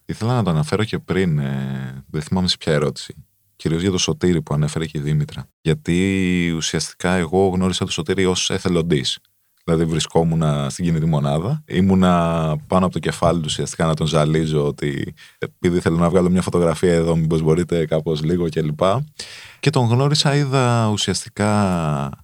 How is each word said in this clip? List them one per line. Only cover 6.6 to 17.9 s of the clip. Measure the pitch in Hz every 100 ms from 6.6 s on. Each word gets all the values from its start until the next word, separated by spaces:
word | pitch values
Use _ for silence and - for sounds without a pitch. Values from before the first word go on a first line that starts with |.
| - 82 - - 90
εγώ | 92 82 90 98
γνώρισα | 90 92 87
το | 92
Σωτήρη | - 80 95 92
ως | 90 -
εθελοντής. | 95 92 85 85 73 64 - _ _ _ _
Δηλαδή | - 82
βρισκόμουν | 82 82 - - 82 80 78 71 69
στην | -
κινητή | 87 80 80
μονάδα, | 76 71 76 98 156 -
ήμουνα | - 95 95 92 87 - 82 80 76 -
πάνω | 92
από | 92
το | 82
κεφάλι | 78 - 85 82
του | 76
ουσιαστικά | - 71 - 82
να |
τον | 78 78
ζαλίζω | 76 76 80 78 76 73
ότι | 69 73 69 - - - _
επειδή | - - 92 87
θέλω | 87 82
να | 85
βγάλω | 90 90
μια | 92
φωτογραφία | 92 90 85 80 92
εδώ, | 85 82 82
μήπως | 80 80
μπορείτε | 78 82 85 85
κάπως | 76